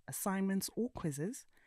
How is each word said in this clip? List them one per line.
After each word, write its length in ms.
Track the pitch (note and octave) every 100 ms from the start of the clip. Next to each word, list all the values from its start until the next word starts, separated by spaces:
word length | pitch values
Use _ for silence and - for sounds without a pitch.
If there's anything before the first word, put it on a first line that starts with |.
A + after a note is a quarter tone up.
| -
assignments 640 | - G#3 G3 G3 G3 - -
or 140 | B3
quizzes, 560 | - E3 C#3 F3+ C4+ - -